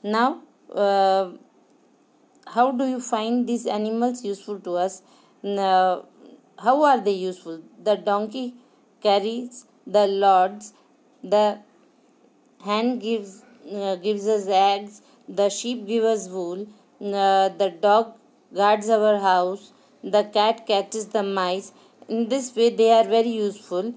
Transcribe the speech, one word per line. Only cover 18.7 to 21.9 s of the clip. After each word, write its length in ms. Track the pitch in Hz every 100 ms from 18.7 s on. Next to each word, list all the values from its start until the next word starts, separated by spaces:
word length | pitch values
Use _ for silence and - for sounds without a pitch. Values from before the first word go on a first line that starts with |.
| 214 208
our 300 | 220 214 208
house, 540 | 196 185 180 202 - _ _ _
the 220 | 190 202
cat 420 | 208 214 214 226 -
catches 420 | 202 196 220 208
the 140 | 220
mice. 520 | 196 196 185 185 196 - _